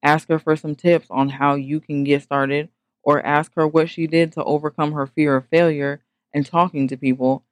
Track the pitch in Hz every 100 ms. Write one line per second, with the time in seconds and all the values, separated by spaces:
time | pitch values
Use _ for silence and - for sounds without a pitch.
0 | 143 156 - 160 156 156 156 147 175 170
1 | - 101 139 139 143 143 135 151 - 147
2 | 139 143 - 139 135 143 151 _ _ _
3 | - 147 - 147 156 - 156 160 160 -
4 | 160 165 165 160 - 151 151 - 151 151
5 | 135 - 151 135 127 160 170 151 139 143
6 | _ _ _ 147 139 170 175 151 135 131
7 | 139 127 127 131 _